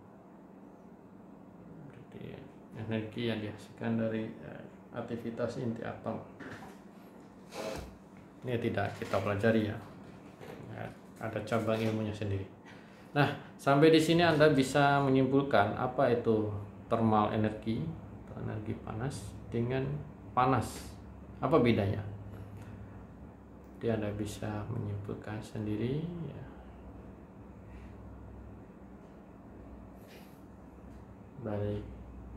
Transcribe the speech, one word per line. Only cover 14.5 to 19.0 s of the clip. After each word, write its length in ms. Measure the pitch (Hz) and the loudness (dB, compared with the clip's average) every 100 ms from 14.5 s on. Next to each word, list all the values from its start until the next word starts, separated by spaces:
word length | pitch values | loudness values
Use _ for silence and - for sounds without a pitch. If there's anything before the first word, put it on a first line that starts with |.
bisa 480 | 135 127 147 143 143 | 8 6 6 6 6
menyimpulkan 760 | 139 131 131 135 143 104 104 107 | 6 6 6 6 6 6 6 2
apa 320 | 127 - 120 | 0 2 4
itu 400 | 117 117 107 107 101 - - - | 4 4 4 2 -4 -8 -12 -2
thermal 400 | 113 113 107 107 | 4 6 6 6
energy 480 | 113 107 - 113 117 160 - - - - | 4 2 0 -2 -2 -4 -6 -12 -14 -12
atau 160 | - | -8
energi 320 | 113 110 107 113 | -6 -6 -6 -6
panas 480 | - 110 | -6 -4